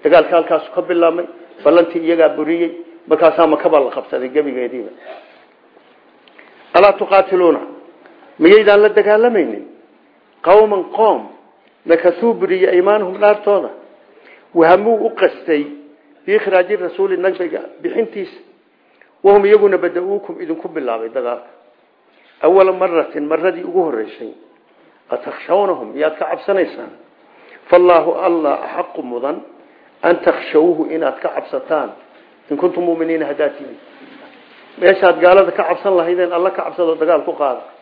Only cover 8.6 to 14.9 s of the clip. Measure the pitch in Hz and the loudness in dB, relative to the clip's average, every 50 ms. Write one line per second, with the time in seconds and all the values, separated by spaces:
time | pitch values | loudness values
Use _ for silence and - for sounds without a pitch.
8.6 | 214 202 202 208 208 208 208 214 196 208 214 220 233 240 226 202 147 117 107 101 | 6 6 4 6 4 4 4 2 2 4 2 2 2 2 2 0 -2 -2 -6 -12
9.6 | - - - _ _ _ _ _ _ _ _ _ _ _ _ _ - 165 190 214 | -14 -18 -20 _ _ _ _ _ _ _ _ _ _ _ _ _ 2 4 6 6
10.6 | 214 208 208 190 175 - - - 220 214 165 120 110 98 - _ _ _ _ _ | 6 4 0 -4 -4 -6 -2 0 2 2 2 0 -6 -14 -20 _ _ _ _ _
11.6 | _ _ _ _ _ - 165 165 175 180 175 - 226 233 220 170 185 - 190 185 | _ _ _ _ _ 0 0 2 2 0 0 2 -2 -2 0 -2 -2 -2 0 0
12.6 | 185 - 185 180 180 202 208 214 202 180 190 202 208 208 208 208 - 208 208 185 | 2 2 2 2 2 2 0 0 -2 -6 -4 0 2 2 2 2 0 -2 0 0
13.6 | 143 107 - - - _ _ _ _ _ _ _ _ - - _ _ _ - 170 | -2 -6 -14 -18 -20 _ _ _ _ _ _ _ _ -20 -20 _ _ _ 0 2
14.6 | 160 165 180 190 208 226 | 4 4 4 4 4 0